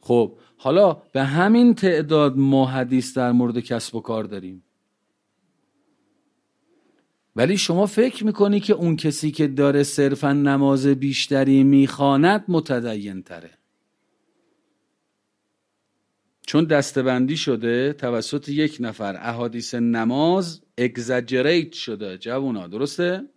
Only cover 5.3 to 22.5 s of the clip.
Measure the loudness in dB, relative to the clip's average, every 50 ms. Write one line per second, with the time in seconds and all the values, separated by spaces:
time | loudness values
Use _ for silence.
5.3 | _ _ _ _ _ _ _ _ _ _ _ _ _ _ _ _ _ _ _ _
6.3 | _ _ _ _ _ _ _ _ _ _ _ _ _ _ _ _ _ _ _ _
7.3 | _ -2 0 0 0 -2 -2 -2 0 0 0 0 2 0 0 0 0 -2 -4 -4
8.3 | 0 2 2 2 2 0 2 0 0 0 2 -2 -2 0 -2 -4 -4 -2 -4 -6
9.3 | -2 0 -2 -2 2 2 2 4 4 2 0 0 0 0 2 2 2 0 0 0
10.3 | 2 2 2 2 2 4 2 2 2 2 2 2 2 2 0 -4 -2 -4 -4 0
11.3 | 0 2 4 4 6 6 6 6 6 6 4 2 0 0 0 2 4 4 4 4
12.3 | 2 2 0 0 -2 -2 0 -2 -4 -4 -4 -4 -6 -6 -8 -10 -12 -12 -14 -14
13.3 | -18 -18 -18 -20 _ _ _ _ _ _ _ _ _ _ _ _ _ _ _ _
14.3 | _ _ _ _ _ _ _ _ _ _ _ _ _ _ _ _ _ _ _ _
15.3 | _ _ _ _ _ _ _ _ _ _ _ _ _ _ _ _ _ _ _ _
16.3 | _ _ -14 -2 0 0 2 2 2 0 0 0 -4 -2 -2 0 0 0 0 -2
17.3 | -2 -4 -2 -4 -4 -2 -2 -2 -2 0 -2 -4 -4 -6 -6 -4 -4 -4 -6 -6
18.3 | -8 -8 -8 -6 -4 -2 -2 -2 -4 -6 -8 -8 -8 -8 -8 -8 -8 -8 -10 -10
19.3 | -8 -6 -8 -8 -8 -10 -10 -8 -4 -2 -2 0 0 0 -2 -2 0 0 0 2
20.3 | 2 0 -2 -4 -10 -16 _ _ _ -2 -2 -2 -2 -6 -6 -2 -2 -2 -2 -2
21.3 | -2 0 2 2 2 0 -2 -4 -10 -14 -10 -10 -10 -10 -10 -12 -12 -12 -10 -8
22.3 | -6 -6 -4 -4